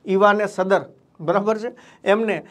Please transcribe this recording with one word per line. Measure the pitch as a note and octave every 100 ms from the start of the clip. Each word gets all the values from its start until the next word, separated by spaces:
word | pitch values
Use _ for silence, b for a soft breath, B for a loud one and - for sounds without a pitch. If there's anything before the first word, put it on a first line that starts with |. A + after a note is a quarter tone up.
| -
ઈવાને | F#3+ G#3 G#3 G3+
સદર, | - F#3 F#3+ C3+ _ _ -
બરાબર | D#3+ F#3+ G3+ G#3+
છે, | A#3 - B B
એમને | - G#3+ A3 E3+ -